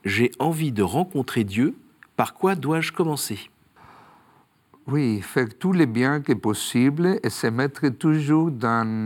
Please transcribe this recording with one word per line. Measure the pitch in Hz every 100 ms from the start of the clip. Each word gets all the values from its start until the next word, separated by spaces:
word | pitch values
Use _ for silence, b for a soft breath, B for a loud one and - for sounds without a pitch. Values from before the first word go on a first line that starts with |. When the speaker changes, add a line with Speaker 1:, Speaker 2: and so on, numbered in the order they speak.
| 101
Speaker 1:
J'ai | 101 123 -
envie | 147 160 156
de | 107
rencontrer | 92 135 180 139 127 123
Dieu, | 101 104 143 - _ _ - -
par | -
quoi | - 185 190
dois-je | 135 160 160
commencer ? » | - 165 143 - 104 - _ _ b b b b b b b b _ _ _ -
Speaker 2:
Oui, | 143 131 104
faire | - 143 120 -
tout | 180
le | 185 139
bien | 113 127 147
qui | 143
est | 113
possible | 110 104 - 120 131 147 175 190
et | 117
se | - 120
mettre | 113 139 - 147
toujours | 113 160 156 143 156 165
dans, | 123 113 117 110 110